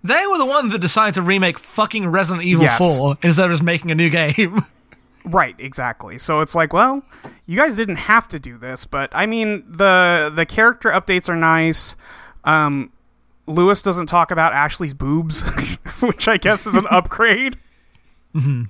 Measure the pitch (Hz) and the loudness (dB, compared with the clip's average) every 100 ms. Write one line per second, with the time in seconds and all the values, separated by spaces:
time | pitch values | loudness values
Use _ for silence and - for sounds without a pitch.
0 | 175 302 403 370 262 285 247 202 175 220 | 0 0 0 0 2 0 0 -2 0 2
1 | 214 185 175 196 185 - - - 214 220 | 0 0 0 2 0 -2 -8 -4 -2 -2
2 | 180 180 175 180 180 170 151 117 175 139 | -2 0 0 -2 2 4 4 4 2 4
3 | 139 143 170 160 180 165 170 170 175 160 | 0 0 2 2 2 2 0 -2 -2 0
4 | 170 165 151 143 185 208 - _ _ - | 2 2 0 0 0 -2 -4 _ _ -20
5 | _ _ 170 180 135 - 131 131 123 113 | _ _ -2 0 0 -6 -12 -8 -8 -8
6 | 104 104 - 151 156 170 156 165 247 277 | -16 -10 -2 -2 0 -2 0 2 0 0
7 | _ - - - - 180 311 214 214 170 | _ -20 -20 -20 -6 0 0 0 -4 -6
8 | - 220 - 160 127 120 123 131 - 139 | 2 2 2 -14 -14 -16 -14 -12 -8 -6
9 | 139 - 214 226 214 208 - 165 196 185 | -6 -4 -4 -2 -4 -6 -10 0 4 6
10 | 180 175 151 156 165 - 233 240 - 180 | 4 2 0 -2 -2 2 2 2 -2 -2
11 | - 180 - 165 165 160 165 160 - - | 0 -2 -2 0 2 2 2 0 -2 -4
12 | - - - - 151 156 151 139 127 _ | -20 -20 -20 -6 0 2 2 -2 -6 _
13 | _ _ _ _ - 156 185 196 202 180 | _ _ _ _ -6 0 2 2 -2 -4
14 | 160 175 165 165 160 135 147 - 160 139 | 0 0 0 0 0 0 -2 -4 -8 -6
15 | 135 156 160 151 - - - - - - | -4 -2 -2 -2 -2 -4 -6 -8 -12 -2
16 | 247 - - 208 185 208 214 190 202 180 | -2 0 0 2 2 0 0 0 2 0
17 | 175 - 226 214 262 - _ _ _ _ | 0 0 2 2 -2 -8 _ _ _ _
18 | _ _ _ 156 135 127 | _ _ _ -4 -2 -2